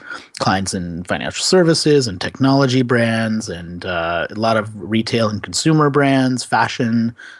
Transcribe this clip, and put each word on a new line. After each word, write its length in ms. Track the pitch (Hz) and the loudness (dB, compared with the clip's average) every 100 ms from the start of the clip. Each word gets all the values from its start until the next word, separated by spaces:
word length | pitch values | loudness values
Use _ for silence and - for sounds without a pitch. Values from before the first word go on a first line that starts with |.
| - - - - | -8 -16 -14 -4
clients 340 | - 95 95 | -2 -2 -2
in 320 | 98 87 85 | -6 -6 -8
financial 400 | 90 87 65 - | -6 -6 -6 -4
services 640 | - 185 165 156 156 147 117 | 2 4 4 4 4 4 2
and 100 | 92 | -4
technology 640 | - - 135 139 135 131 | -6 0 2 4 4 2
brands 680 | 120 123 117 113 110 110 104 | 2 2 2 0 -2 -2 -4
and, 340 | 85 85 87 | -8 -10 -10
uh, 420 | 92 87 82 85 78 | -6 -4 -2 -2 -4
a 40 | |
lot 220 | 104 113 110 | -2 0 0
of 180 | 107 | -2
retail 540 | 107 87 110 113 117 110 | -8 -4 -2 0 0 0
and 140 | 104 | -2
consumer 480 | - - 160 156 147 | -6 -2 2 4 4
brands, 540 | 143 139 135 131 123 | 4 4 2 2 -2
fashion. 680 | - 117 113 - 117 117 113 117 - | -2 0 0 0 0 0 0 -4 -16